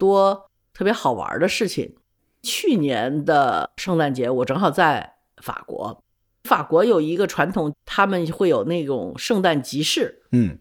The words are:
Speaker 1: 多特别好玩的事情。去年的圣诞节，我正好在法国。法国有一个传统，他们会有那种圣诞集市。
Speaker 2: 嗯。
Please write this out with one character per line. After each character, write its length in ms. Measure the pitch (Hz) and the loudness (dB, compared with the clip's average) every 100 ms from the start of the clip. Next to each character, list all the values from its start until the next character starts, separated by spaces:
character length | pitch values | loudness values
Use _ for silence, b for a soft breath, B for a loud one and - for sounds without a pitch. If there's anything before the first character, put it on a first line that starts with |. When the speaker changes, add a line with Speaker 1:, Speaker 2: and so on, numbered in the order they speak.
Speaker 1:
多 500 | 190 196 196 196 - _ _ | 2 4 4 2 -6 _ _
特 120 | - 190 | -4 -2
别 80 | |
好 180 | 240 - | 0 -2
玩 260 | 113 71 107 | -2 -4 -2
的 120 | 180 | 0
事 180 | - 196 | 0 -2
情。 280 | - - - _ _ _ _ | -4 -8 -10 _ _ _ _
去 360 | - - 415 233 | -8 -4 0 2
年 480 | 147 120 120 147 143 | 2 0 -2 -2 2
的 440 | 151 131 90 - - | 4 4 0 -4 -6
圣 220 | - 170 | -2 0
诞 160 | 147 | 0
节， 160 | 127 120 | 0 -2
我 160 | 131 123 | 0 0
正 120 | 135 | 0
好 140 | 190 | 0
在 440 | - 165 127 - _ _ _ | 2 2 2 -4 _ _ _
法 240 | - - - | -14 -14 -12
国。 340 | - 104 - _ _ _ _ - | -10 -10 -12 _ _ _ _ -2
法 180 | 190 | -2
国 220 | 143 160 214 | 2 2 4
有 160 | 196 | 2
一 160 | 151 175 | 2 0
个 100 | 196 | -2
传 240 | - 156 | -2 -2
统， 220 | 190 151 147 - | -2 -4 -6 -6
他 220 | - 196 | 0 0
们 180 | 185 165 | 0 -2
会 200 | 165 190 | 0 2
有 160 | 135 | 2
那 220 | 107 170 143 | 0 -2 -2
种 280 | 131 90 123 | -4 -6 -8
圣 240 | - 220 | -2 0
诞 200 | 185 151 | 2 0
集 220 | 127 135 | -2 -4
市。 380 | 151 - 254 - _ | -2 0 -2 -4 _
Speaker 2:
嗯。 240 | 120 104 73 | 2 2 0